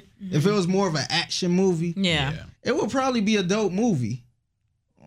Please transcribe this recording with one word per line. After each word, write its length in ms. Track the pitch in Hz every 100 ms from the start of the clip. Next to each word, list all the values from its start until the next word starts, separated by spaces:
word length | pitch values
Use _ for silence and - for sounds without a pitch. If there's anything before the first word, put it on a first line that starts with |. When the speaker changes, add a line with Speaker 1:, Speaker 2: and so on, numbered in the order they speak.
| - _ 190
Speaker 1:
if 140 | 151
it 40 | 170
Speaker 2:
Mm-hmm. 60 |
Speaker 1:
was 140 | 208 175
more 180 | 190 196
of 80 |
an 100 | 151 -
action 400 | 165 - - 180
movie, 440 | 180 190 165 170 185
Speaker 2:
Yeah. 360 | 190 156 139
Speaker 3:
Yeah. 120 | - - -
Speaker 1:
it 140 | - 285
would 140 | 226
probably 300 | 269 269 247
be 160 | 202 214
a 60 |
dope 300 | 175 208 202
movie. 500 | 185 240 151 113 123 - _ _ _ _ _ _ _